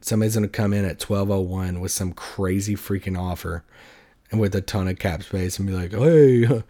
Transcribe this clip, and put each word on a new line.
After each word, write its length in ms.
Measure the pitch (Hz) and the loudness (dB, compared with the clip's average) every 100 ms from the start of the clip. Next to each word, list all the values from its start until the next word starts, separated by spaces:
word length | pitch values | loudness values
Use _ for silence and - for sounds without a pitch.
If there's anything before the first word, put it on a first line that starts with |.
Somebody's 340 | - 110 110 110 | -4 0 0 0
gonna 120 | 101 | -2
come 260 | - 104 | -2 0
in 120 | 101 98 | 0 -2
at 140 | 82 | -4
twelve 320 | - 101 98 | -4 -2 0
oh 100 | 98 | -2
one 380 | 92 95 92 90 | -2 -4 -4 -4
with 120 | 92 | -4
some 220 | - 95 | -4 -6
crazy 640 | 85 - - 92 95 101 101 | -8 -10 -4 -2 0 -2 -4
freaking 440 | - 98 95 92 | -4 -6 -4 -4
offer 440 | 90 87 87 85 - - - - _ _ _ | -4 -6 -6 -8 -10 -20 -20 -20 _ _ _
and 100 | 110 | 0
with 140 | 104 | 0
a 80 | 95 | 0
ton 260 | - 104 92 | -2 -2 -2
of 120 | 92 | -2
cap 240 | 98 82 | -4 -4
space 340 | - 98 90 - | -4 -4 -4 -4
and 100 | 98 | -4
be 60 | |
like, 180 | 92 87 | -4 -4
"Hey, 680 | 95 143 165 139 123 117 120 | 0 4 8 8 8 4 2